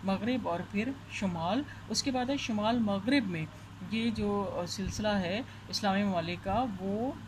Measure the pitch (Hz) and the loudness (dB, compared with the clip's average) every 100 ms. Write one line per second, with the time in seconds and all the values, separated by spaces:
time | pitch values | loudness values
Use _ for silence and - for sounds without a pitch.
0 | 190 190 214 254 185 170 175 202 233 269 | 0 0 2 0 0 -2 -2 0 0 -4
1 | - - 196 170 165 226 294 - - 214 | -8 -2 -2 0 0 0 -2 -10 -4 -2
2 | 285 254 247 277 - 214 214 240 214 196 | 0 0 0 -2 0 0 2 4 2 2
3 | 202 285 208 170 156 - - - 180 220 | 4 4 4 -2 -4 -8 -16 -12 -4 0
4 | 233 220 208 202 190 - 175 - 190 - | 0 2 2 2 0 -2 -4 -2 -4 0
5 | 214 202 180 202 277 - - 196 202 190 | 2 2 2 0 -4 -10 -6 0 2 4
6 | 202 180 165 175 196 202 254 190 190 202 | 4 2 0 -4 0 2 2 0 -2 0
7 | 254 320 | 0 -4